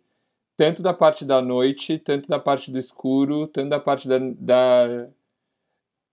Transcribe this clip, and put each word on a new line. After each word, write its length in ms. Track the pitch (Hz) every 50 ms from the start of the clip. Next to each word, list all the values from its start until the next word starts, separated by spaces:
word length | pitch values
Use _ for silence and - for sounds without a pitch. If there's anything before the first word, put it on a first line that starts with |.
| _ _ _ _ _ _ _ _ _ _ _
tanto 260 | - 156 160 170 -
da 100 | 180 185
parte 320 | 175 175 165 156 151 - 151
da 160 | 139 139 131
noite, 560 | 127 127 127 123 127 135 139 139 - - 156 160
tanto 300 | - - 147 143 143 -
da 100 | 151 139
parte 320 | - 143 139 131 - 139
do 60 | 131 131
escuro, 680 | 127 - _ - - 131 131 135 139 143 147 151 156
tanto 220 | 156 - 143 139 143
da 80 | 147 143
parte 300 | - 147 139 131 139 131
da, 100 | 131 127
da 880 | 131 131 117 - 120 120 123 127 127 127 123 123 120 120 123 120 120 131 _ _ _ _ _ _ _ _ _ _ _ _ _ _ _ _ _ _ _ _